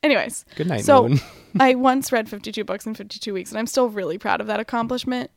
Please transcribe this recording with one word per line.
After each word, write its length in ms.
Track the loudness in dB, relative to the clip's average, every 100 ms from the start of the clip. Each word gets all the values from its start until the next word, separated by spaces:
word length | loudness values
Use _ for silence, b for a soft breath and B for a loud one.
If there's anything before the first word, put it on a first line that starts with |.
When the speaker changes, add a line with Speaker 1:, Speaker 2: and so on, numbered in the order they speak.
Speaker 1:
Anyways. 420 | 4 2 0 -8 -14 -6
Speaker 2:
Good 120 | -2
night, 160 | 0
Speaker 1:
So, 240 | 6 6 6
Speaker 2:
Moon. 100 | 2 B B
<laughs> 200 | B 2
Speaker 1:
I 160 | 4 6
once 360 | 2 2 0
read 160 | -2 -2
fifty-two 340 | -10 -10 -8
books 220 | -6 -6 -8
in 80 | -12
fifty-two 380 | -14 -12 -8
weeks, 180 | -8 -6
and 80 | -6
I'm 80 | -2
still 220 | 0 0
really 280 | 0 -4 -4
proud 240 | -2 -2
of 60 | -2
that 120 | -4
accomplishment. 720 | -2 -4 -2 -4 -4 -4 -6